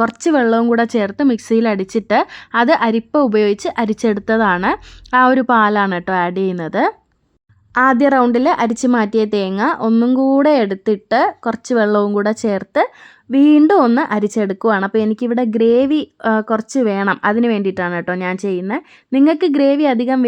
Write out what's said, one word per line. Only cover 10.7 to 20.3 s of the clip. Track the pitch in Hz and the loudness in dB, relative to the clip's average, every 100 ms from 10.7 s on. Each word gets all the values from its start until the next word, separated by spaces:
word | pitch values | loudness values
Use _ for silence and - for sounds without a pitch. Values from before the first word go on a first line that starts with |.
| 190 - 202 - 233 370 - | -2 -2 -2 0 0 0 -2
കുറച്ച് | 240 226 - 240 | -8 -6 -2 0
വെള്ളവും | 208 208 208 208 | 2 0 0 -2
കൂടെ | 208 220 | -2 -4
ചേർത്ത് | 226 196 - 294 392 - - _ - | -4 -4 -4 -2 -2 -6 -20 _ -2
വീണ്ടും | 262 294 302 311 403 | 2 6 6 6 4
ഒന്ന് | 240 240 320 | 4 2 0
അരിച്ചെടുക്കുവാണ്. | 214 208 226 202 190 226 202 196 | -2 -2 -2 -4 -2 -2 0 0
അപ്പോൾ | 220 | -2
എനിക്കിവിടെ | 214 214 240 240 240 | -2 -2 -4 -2 -2
ഗ്രേവി, | 220 226 240 269 302 - _ 233 | 0 2 2 2 -2 -4 _ -2
ആ, | 220 214 | -2 -2
കുറച്ച് | 220 220 277 226 | -4 -4 -2 -2
വേണം, | 196 196 185 208 | 0 -2 -2 -2
അതിന് | 214 240 | 0 0
വേണ്ടിയിട്ടാണ് | 214 196 185 175 175 | 0 -2 -4 -4 -6
കേട്ടോ | 175 180 | -6 -6
ഞാൻ | 185 185 | -6 -6
ചെയ്യുന്നത്. | 202 180 185 277 - - - | -6 -6 -6 -8 -10 -20 -4
നിങ്ങൾക്ക് | 269 294 320 359 285 | 2 2 2 0 2
ഗ്രേവി | 277 285 294 | 2 2 0
അധികം | 233 240 262 240 | 0 -2 0 0